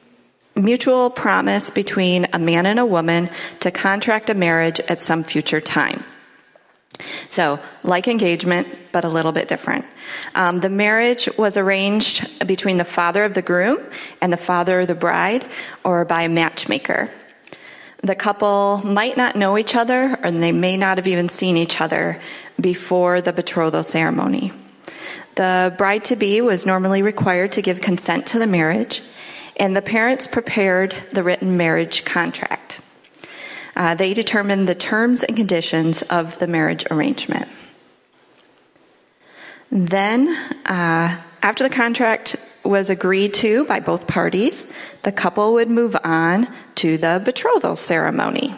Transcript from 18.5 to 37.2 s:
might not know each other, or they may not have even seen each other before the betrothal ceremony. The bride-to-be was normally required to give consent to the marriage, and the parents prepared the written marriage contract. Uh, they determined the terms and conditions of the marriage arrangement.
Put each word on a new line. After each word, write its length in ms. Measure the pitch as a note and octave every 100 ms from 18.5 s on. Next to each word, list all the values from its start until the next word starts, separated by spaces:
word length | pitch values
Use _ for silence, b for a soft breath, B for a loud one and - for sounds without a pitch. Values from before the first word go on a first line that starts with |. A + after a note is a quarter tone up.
| G3+ G3+ G3+
might 340 | G3+ G3+ A#3+ C4+
not 180 | B3 G#3
know 220 | G3 G3+
each 180 | G#3+ B3
other, 440 | A#3 B3+ C4 B3+
or 80 | F3
they 200 | E3+ E3+
may 260 | E3+ F3+ F#3+
not 200 | F#3+ F#3
have 100 | F#3
even 220 | F3 F3
seen 280 | - F#3 E3+
each 240 | E3 -
other 400 | D#3+ D#3+ E3+ E3 B B B -
before 600 | F#3 F3+ - F3+ F3+ F3+
the 120 | F3
betrothal 480 | E3+ F3 - D#3+ D#3+
ceremony. 720 | D#3+ D#3+ D#3+ C#3+ C#3+ C3+ F#3+ - - - B B B B B
The 400 | - F#3 F#3 F#3 F3
bride-to-be 640 | G3 G#3+ - A#3 G3+ G#3
was 240 | A#3+ F3+ F#3+
normally 360 | F#3+ F#3 G3
required 500 | G3+ G#3 G3 F3+ G3
to 80 | G#3
give 180 | G3 F3+
consent 460 | G#3 F3+ - - -
to 120 | A#3
the 80 | A3+
marriage, 540 | F3 D#3 G3+ A#3+ - B B B B B -
and 200 | G3 F#3+
the 60 |
parents 460 | G3+ A3+ A3+ B3+ -
prepared 680 | - A#3 - F#3+ F#3 F#3+ - -
the 120 | G3
written 340 | F3+ F3+ F#3 F3+
marriage 480 | E3 D#3+ E3 - -
contract. 760 | - E3 - - - - - - _ _ B B B B B B -
Uh, 200 | F3 E3+
they 180 | F#3+
determined 540 | G#3 G#3+ A3 G3+ G3 F#3
the 80 | F3+
terms 480 | - A3 A#3 B3
and 120 | - A3+
conditions 680 | G3+ E3+ E3 D#3+ D#3+ D#3+
of 340 | - F3 E3 -
the 100 | F3
marriage 380 | E3+ D#3+ D#3+ -
arrangement. 560 | D#3 - -